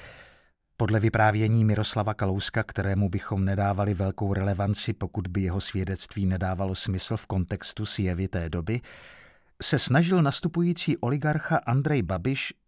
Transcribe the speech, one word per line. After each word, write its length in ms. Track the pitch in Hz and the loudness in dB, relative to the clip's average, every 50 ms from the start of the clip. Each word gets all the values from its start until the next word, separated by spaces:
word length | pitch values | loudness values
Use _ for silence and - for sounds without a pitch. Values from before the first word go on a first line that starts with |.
| - - - - - - - _ _ _ _ _ _ _ _ | -20 -20 -20 -20 -20 -20 -20 _ _ _ _ _ _ _ _
Podle 240 | - 117 101 110 110 | -2 0 2 2 2
vyprávění 640 | 104 113 - 110 107 107 104 107 110 107 113 113 110 | 2 4 4 4 4 4 4 4 2 4 4 4 4
Miroslava 500 | 107 104 104 107 - - 113 104 110 104 | 4 4 2 0 0 -2 0 -2 -2 -2
Kalouska, 480 | - 104 95 95 101 - - - 113 | 0 0 0 0 -2 -4 -2 -2 -2
kterému 460 | 107 - - - 95 98 98 98 101 95 | -4 -2 -4 -2 0 0 2 2 2 2
bychom 360 | 87 95 - - 107 95 95 | 0 -4 -4 -2 -2 0 2
nedávali 500 | 95 98 101 98 101 98 95 101 104 101 | 2 2 2 2 2 2 2 0 0 0
velkou 400 | 90 98 95 - - 104 98 98 | 0 0 -2 -2 -2 -2 -2 0
relevanci, 580 | 95 95 101 98 90 101 101 104 - - - | 0 0 0 0 0 0 0 -2 -2 -4 -6
pokud 340 | 107 - 101 87 - 107 90 | -4 -4 -6 -6 -6 -6 -6
by 160 | 92 87 101 | -4 -2 -2
jeho 180 | 95 90 87 98 | 0 0 -2 -2
svědectví 680 | - - - 95 95 92 95 - - - - 104 98 | -4 -2 -2 -2 -2 -2 -4 -6 -8 -8 -4 -2 0
nedávalo 480 | 92 95 87 92 92 92 87 98 95 92 | 0 0 0 0 -2 -2 -2 -2 -4 -2
smysl 420 | - - - 92 92 - - - | -2 -2 -2 -2 -2 -2 -4 -4
v 100 | - - | -6 -4
kontextu 600 | - 98 92 87 - 101 95 - - - - 107 | -4 -2 -2 -2 -2 -4 -6 -6 -8 -8 -6 -6
s 120 | - - - | -4 -2 -2
jevy 300 | 98 92 87 85 95 92 | 0 0 0 -2 -2 -2
té 220 | - 90 85 80 | -2 -4 -4 -4
doby, 300 | 80 87 80 - 113 123 - - - - - - - - - - _ _ _ _ _ - | -4 -4 -4 -4 -4 -4 -6 -10 -18 -20 -20 -20 -20 -20 -20 -20 _ _ _ _ _ -4
se 160 | - - - 135 | 0 0 2 2
snažil 440 | - - 127 151 170 175 190 180 | 2 4 4 4 4 6 4 4
nastupující 720 | 151 139 - - - 165 - 170 175 175 170 - - - 139 | 4 4 2 0 -2 -2 0 0 0 0 0 0 0 -2 -2
oligarcha 600 | - - 120 139 147 139 151 151 151 - - 165 | 0 0 -2 0 0 0 0 0 0 0 0 0
Andrej 460 | 147 - 117 120 135 135 156 151 135 | 0 2 2 2 2 2 2 2 0
Babiš 520 | 95 82 95 85 87 131 139 135 - - - _ _ | 0 0 -2 -2 -2 -2 -2 -2 -4 -8 -10 _ _